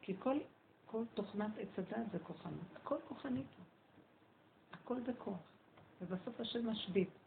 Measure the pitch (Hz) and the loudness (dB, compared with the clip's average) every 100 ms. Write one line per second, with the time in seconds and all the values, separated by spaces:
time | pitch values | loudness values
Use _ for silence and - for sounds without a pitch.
0 | - 190 254 285 - - - - - 226 | -2 0 4 4 2 -10 -20 -20 -4 -2
1 | 226 - 202 202 208 214 196 - 185 220 | 0 0 0 2 0 0 -2 -2 0 0
2 | 214 180 - 170 180 151 165 - - 302 | 0 0 -2 -6 -4 -4 -6 -8 0 0
3 | - 254 277 254 269 - - - - - | 0 -6 0 0 0 -8 -18 -18 -20 -20
4 | - - - - - - - - - 254 | -20 -20 -20 -20 -20 -20 -16 -14 -2 -2
5 | 240 247 - 185 - - - - - - | 0 -2 -2 -4 -6 -20 -20 -20 -20 -8
6 | 175 185 - 233 233 240 233 214 - 190 | -2 -2 -2 -2 0 2 2 2 4 6
7 | 185 - | 6 2